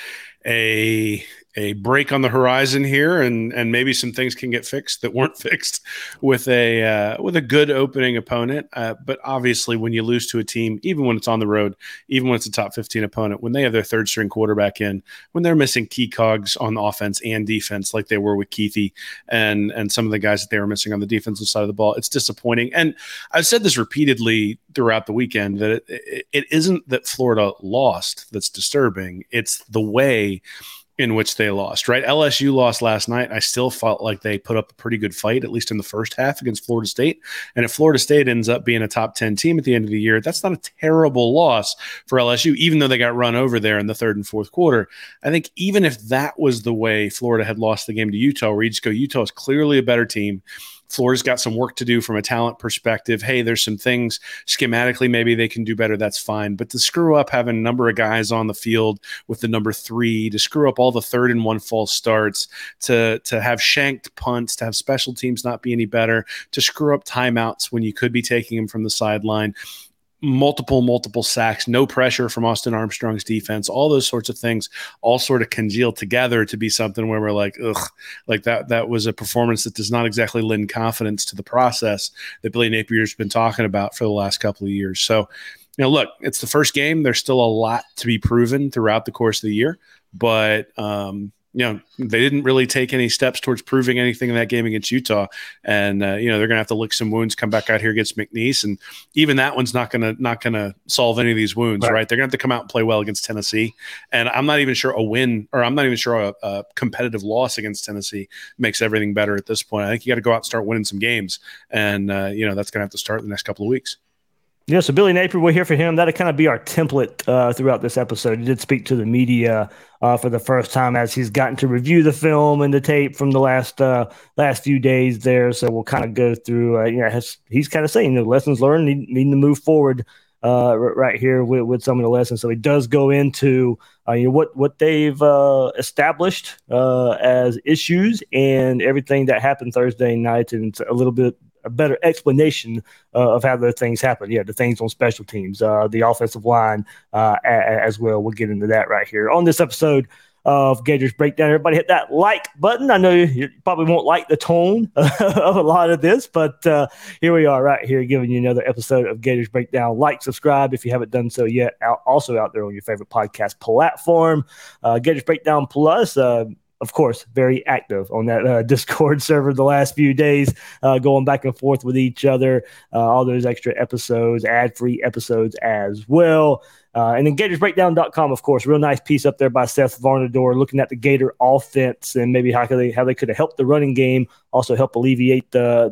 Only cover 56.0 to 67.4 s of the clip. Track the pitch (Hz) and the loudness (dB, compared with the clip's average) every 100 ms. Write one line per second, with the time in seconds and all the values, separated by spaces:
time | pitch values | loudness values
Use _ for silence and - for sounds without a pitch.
56 | 104 - - 107 104 101 113 120 - 170 | -4 -4 -6 -6 -4 -6 -6 -4 -2 0
57 | 165 151 135 127 120 113 113 123 120 110 | 2 4 2 0 0 -2 0 0 0 0
58 | 110 113 107 117 107 101 117 113 110 104 | 0 0 0 -2 -2 -4 -2 0 0 -2
59 | - - - 113 117 113 107 107 - 113 | -10 -14 -12 -6 -2 -2 -2 -6 -6 -4
60 | 117 110 110 104 - 156 143 123 127 120 | -2 -2 -2 -4 -2 0 0 2 2 0
61 | - 123 123 117 110 110 - 113 104 - | -2 0 0 2 0 -2 -4 -4 -2 -2
62 | - 110 107 98 - - - - - 120 | 0 0 0 -4 -8 -12 -18 -10 0 2
63 | 113 113 - 117 113 113 - - 139 135 | 2 -2 -4 -4 -2 0 0 0 0 -4
64 | - - 127 123 120 - 113 107 - 135 | -10 -8 -4 -4 -4 -6 -6 -4 -2 -2
65 | - 123 127 117 123 117 123 117 110 117 | -4 -6 -6 -4 -6 -6 -4 -2 -2 0
66 | 113 113 - - - - - - 151 143 | 0 0 -2 -12 -10 -4 -2 0 0 0
67 | - 123 123 117 | -2 -2 0 0